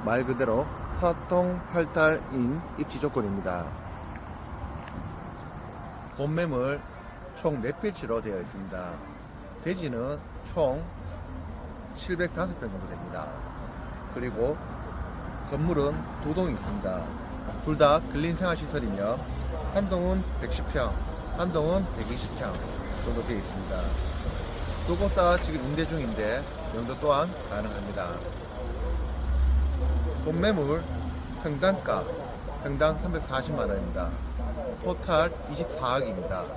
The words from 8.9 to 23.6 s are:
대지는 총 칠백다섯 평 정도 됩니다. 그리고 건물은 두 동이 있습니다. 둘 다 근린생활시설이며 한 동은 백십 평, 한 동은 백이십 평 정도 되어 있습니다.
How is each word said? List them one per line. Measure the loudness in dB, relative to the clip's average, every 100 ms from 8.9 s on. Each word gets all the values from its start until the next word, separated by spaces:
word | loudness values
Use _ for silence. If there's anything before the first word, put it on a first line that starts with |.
| -8 -10 -14 -14 -14 -14 -8
대지는 | -4 -2 -2 -2 -2 -4 -8 -12 -6
총 | 2 2 2 -4 -8 -8 -8 -8 -8 -8 -8 -10 -10 -12 -10
칠백다섯 | -4 0 0 0 -2 -2
평 | -6
정도 | -6 -8
됩니다. | -8 -8 -6 -6 -8 -8 -8 -8 -8 -8 -8 -8
그리고 | -4 -4 0 0 0 -4 -8 -6 -6 -6 -6 -6 -6 -4
건물은 | 0 2 4 4 2 -4 -4
두 | -2
동이 | 2 2
있습니다. | 0 -2 -2 0 -2 -4 -6 -6 -6 -6 -4
둘 | -2 6
다 | 8 8 4
근린생활시설이며 | 0 0 2 2 0 0 -2 0 0 0 0 -2 -4 -2 -2 0
한 | 0 2
동은 | 2 4 2 2 -2
백십 | 0 -2 0
평, | 2 2 0 -2 -4 -4 0
한 | 2
동은 | 2 4 4 2 -2
백이십 | -2 -2 -4 -2
평 | -2 -2 -4 -4 -4 -2 0
정도 | 0 0
되어 | 0
있습니다. | -2 -4